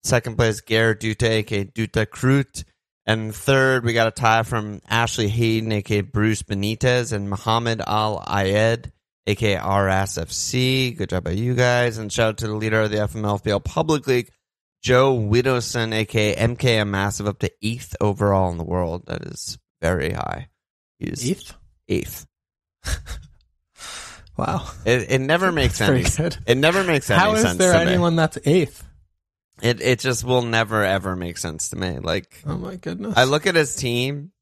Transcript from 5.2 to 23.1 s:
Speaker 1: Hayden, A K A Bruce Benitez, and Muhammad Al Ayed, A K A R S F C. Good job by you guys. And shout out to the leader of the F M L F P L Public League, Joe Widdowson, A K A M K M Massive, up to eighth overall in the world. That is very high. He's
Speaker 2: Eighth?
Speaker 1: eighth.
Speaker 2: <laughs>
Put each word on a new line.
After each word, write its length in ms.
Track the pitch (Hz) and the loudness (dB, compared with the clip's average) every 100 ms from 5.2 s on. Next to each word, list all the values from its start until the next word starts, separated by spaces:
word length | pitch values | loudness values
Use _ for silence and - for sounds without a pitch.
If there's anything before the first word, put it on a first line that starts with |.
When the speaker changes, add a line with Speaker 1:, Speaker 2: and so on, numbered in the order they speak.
| 107 | -2
Speaker 1:
Hayden, 420 | 113 117 113 110 | 2 2 0 0
A 100 | 107 | -4
K 160 | 101 104 | 0 -2
A 40 | |
Bruce 380 | 98 107 107 107 | 0 0 0 0
Benitez, 720 | - 98 101 110 127 123 117 | -4 -4 -2 0 2 2 0
and 160 | 104 101 | -6 -4
Muhammad 520 | 95 - 113 117 113 - | -4 0 0 0 -4 -2
Al 380 | 107 107 101 - | 0 0 -4 -4
Ayed, 640 | 101 95 101 113 117 - _ _ _ - | -2 2 2 2 0 -6 _ _ _ -4
A 80 | 101 | 0
K 180 | 110 | 0
A 60 | 95 | 0
R 280 | - 98 95 | 0 2 2
S 300 | 95 98 - | 2 0 -4
F 140 | 80 | -8
C. 600 | - - 127 127 131 127 | -6 -4 0 2 2 0
Good 180 | 113 92 | -4 -4
job 160 | 92 85 | -4 -2
by 60 | |
you 220 | 92 120 | -2 0
guys. 460 | 123 123 120 120 110 | 2 2 2 0 -2
And 120 | 107 | -6
shout 180 | - 113 | 0 0
out 80 | 107 | 0
to 80 | 110 | -6
the 80 | 107 | -2
leader 260 | 110 110 | 0 2
of 80 | 107 | 2
the 120 | 107 | 0
F 140 | 104 110 | -2 -2
M 80 | |
L 120 | 104 101 | -2 -2
F 80 | |
P 80 | - | 0
L 80 | 101 | -2
Public 480 | - - 160 151 135 | -2 -2 0 0 2
League, 240 | 123 117 _ _ _ _ _ | 0 0 _ _ _ _ _
Joe 340 | - 127 135 127 | 2 4 6 4
Widdowson, 760 | 104 117 127 127 113 123 113 | 2 2 4 0 -2 -2 -2
A 120 | 110 107 | 0 0
K 260 | 113 107 | 0 0
A 40 | - | 2
M 180 | 113 120 | 0 2
K 240 | 131 110 | 2 2
M 100 | 104 | 2
Massive, 380 | 98 101 - 104 | 0 -2 -2 -4
up 100 | 98 | -4
to 120 | 95 _ | -6 _
eighth 340 | 107 117 - - | -6 -6 -10 -2
overall 480 | 104 101 101 98 92 | -2 2 2 2 2
in 60 | 85 | -2
the 60 | |
world. 400 | 82 87 87 87 - | -4 -2 -2 -4 -8
That 140 | 50 | -10
is 340 | - - - - _ _ | -10 -12 -14 -14 _ _
very 300 | 82 90 73 | -2 0 -2
high. 340 | - - - - _ _ _ _ _ | -4 -6 -8 -12 _ _ _ _ _
He's 300 | - - 123 | -8 -6 -4
Speaker 2:
Eighth? 240 | 190 - - - _ _ | -6 -8 -20 -20 _ _
Speaker 1:
eighth. 360 | 95 - - - _ _ _ _ _ | -4 -4 -14 -20 _ _ _ _ _
Speaker 2:
<laughs> 140 | - - - | -8 -8 -8